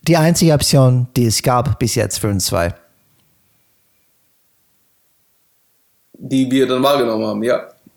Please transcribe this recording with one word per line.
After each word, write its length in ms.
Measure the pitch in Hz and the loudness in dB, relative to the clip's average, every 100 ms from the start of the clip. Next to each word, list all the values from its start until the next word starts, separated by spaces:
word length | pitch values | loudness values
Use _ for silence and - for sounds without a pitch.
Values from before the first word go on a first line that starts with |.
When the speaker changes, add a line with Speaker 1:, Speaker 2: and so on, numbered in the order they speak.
Speaker 1:
Die 140 | - 165 | 2 2
einzige 360 | 156 170 160 | 2 2 2
Option, 560 | 147 - 143 131 127 123 - | 2 2 4 4 2 0 0
die 100 | 117 | 0
es 160 | 104 | 0
gab 360 | - 123 - 107 | 0 0 0 -2
bis 160 | 117 | -2
jetzt 240 | - 104 - | -2 -4 -4
für 100 | 107 | -4
uns 180 | 98 - | -2 -2
zwei. 280 | 92 85 - _ _ _ _ _ _ _ _ _ _ _ _ _ _ _ _ _ _ _ _ _ _ _ _ _ _ _ _ _ _ _ _ _ | -2 -4 -6 _ _ _ _ _ _ _ _ _ _ _ _ _ _ _ _ _ _ _ _ _ _ _ _ _ _ _ _ _ _ _ _ _
Speaker 2:
Die 360 | _ 131 135 127 | _ -6 -2 0
wir 160 | 131 123 | 0 0
dann 160 | 127 | 0
wahrgenommen 440 | 139 143 120 110 110 | 0 0 0 -2 -4
haben, 160 | 104 | -4
ja. 260 | 117 - - _ _ | -2 -4 -6 _ _